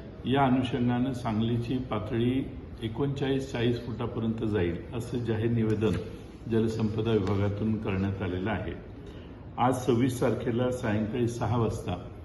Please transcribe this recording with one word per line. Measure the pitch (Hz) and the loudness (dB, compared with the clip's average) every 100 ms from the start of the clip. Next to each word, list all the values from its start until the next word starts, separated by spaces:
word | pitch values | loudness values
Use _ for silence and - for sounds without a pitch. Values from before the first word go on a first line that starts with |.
| - - | -14 -8
या | - 139 | 0 4
अनुषंगानं | 135 127 120 135 120 123 135 | 6 4 2 2 2 2 0
सांगलीची | 127 120 107 117 117 - 127 | -2 -2 0 2 0 0 -2
पातळी | - 107 98 117 123 131 - - - - | -2 -4 -2 0 2 2 -2 -6 -12 -6
एकोणचाळीस | 110 107 143 135 135 135 - | -4 0 0 0 0 0 -2
चाळीस | 123 120 117 - | 0 0 0 -2
फुटापर्यंत | 107 120 117 113 110 | -4 -4 -2 -2 0
जाईल | 110 104 87 82 - | 0 2 2 -2 -6
असं | - - 123 | -6 -4 -2
जाहीर | 117 104 117 | 0 0 2
निवेदन | 117 107 101 107 85 - - - - 113 | 2 2 4 4 2 -2 -10 -12 -12 0
जलसंपदा | 113 110 - 110 - 113 | 2 2 2 0 0 2
विभागातून | 110 95 98 101 - 110 107 | 2 4 2 2 0 0 0
करण्यात | 104 95 98 98 | 0 0 0 0
आलेलं | 95 90 98 | -2 -2 -2
आहे. | 95 87 82 - - - - - - - - | -2 -4 -8 -10 -14 -14 -14 -14 -14 -10 2
आज | 123 - - | 2 4 2
सव्वीस | 120 127 - | 4 2 2
तारखेला | 127 110 123 117 127 | 2 2 0 0 0
सायंकाळी | 123 110 107 107 127 117 | 0 0 0 0 0 0
सहा | - 110 120 | 0 0 2
वाजता | 110 101 110 90 - - | 2 0 -4 -6 -8 -14